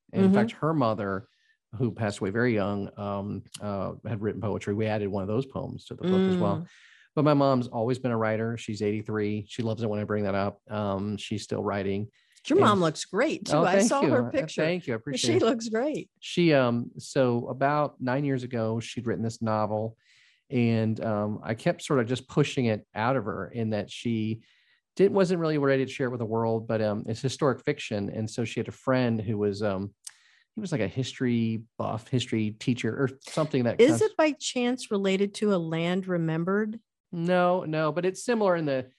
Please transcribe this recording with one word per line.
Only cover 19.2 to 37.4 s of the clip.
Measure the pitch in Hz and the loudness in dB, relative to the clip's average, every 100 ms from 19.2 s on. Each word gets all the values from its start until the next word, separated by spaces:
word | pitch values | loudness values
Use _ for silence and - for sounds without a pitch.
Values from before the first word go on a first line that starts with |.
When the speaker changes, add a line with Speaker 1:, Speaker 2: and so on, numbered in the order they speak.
Speaker 1:
this | 113 113 | -4 -4
novel, | 113 107 104 107 110 - _ _ _ _ - | -2 0 0 -2 -4 -10 _ _ _ _ -4
and, | 127 117 113 110 110 | 0 2 4 2 0
um, | 113 104 107 107 | -2 -2 -2 -4
I | 85 113 | -6 -2
kept | 170 175 | -2 -2
sort | - 143 | 0 0
of | 117 | 2
just | 127 - | -2 -2
pushing | - 147 - 117 | 0 0 0 0
it | 107 - | 0 -4
out | - 117 135 | -4 -2 0
of | 104 | -2
her | 92 95 | -6 -6
in | 113 110 | -4 -2
that | 107 - | -2 -6
she | - 120 113 107 110 _ _ _ _ _ - | -6 -4 -2 -2 -6 _ _ _ _ _ 2
didn't, | 196 | 4
wasn't | 196 175 180 | 4 2 2
really | 160 151 | 0 2
ready | 139 135 131 | 4 2 0
to | |
share | - 127 | -2 -4
it | |
with | 123 | -2
the | 110 | -2
world, | 113 113 113 113 | 0 0 0 0
but, | 110 | 0
um, | 107 104 - | 0 -2 -4
it's | 113 | -4
historic | 131 - 151 117 | -4 0 0 0
fiction. | - 147 - 104 101 | -2 -4 -4 -4 -4
And | 92 110 | -4 -4
so | - 113 | -4 -4
she | - | -4
had | 113 | -6
a | |
friend | 117 - 127 123 113 | -4 0 2 2 0
who | 101 104 | -2 0
was, | 104 98 | 0 0
um, | 107 95 101 - - - _ _ _ | -2 -2 -6 -10 -20 -20 _ _ _
he | - | -10
was | 196 | -4
like | 143 | -2
a | 98 | -2
history | 131 123 - 127 117 113 110 - - | -2 -6 -2 0 2 0 -2 -8 -8
buff, | 104 113 - | -6 -6 -2
history | 123 - 113 107 | -2 0 -2 -2
teacher | 107 - 117 113 113 | -2 -2 0 0 0
or | 135 - - | -2 -4 -6
something | - 151 135 | -4 0 2
that | 120 - | 2 6
Speaker 2:
Is | 247 | 6
Speaker 1:
cons- | - | 6
Speaker 2:
it | 427 - | 2 2
by | 311 | 0
chance | 277 - 254 240 254 - | 0 -4 -2 0 -2 -2
related | 202 190 190 202 202 | -2 2 2 0 0
to | 208 190 | 0 2
A | |
Land | 165 165 170 185 185 | 0 -2 0 0 0
Remembered? | 175 160 160 175 202 214 226 _ _ _ | 0 0 0 0 0 -2 -8 _ _ _
Speaker 1:
No, | 175 170 180 | -4 2 4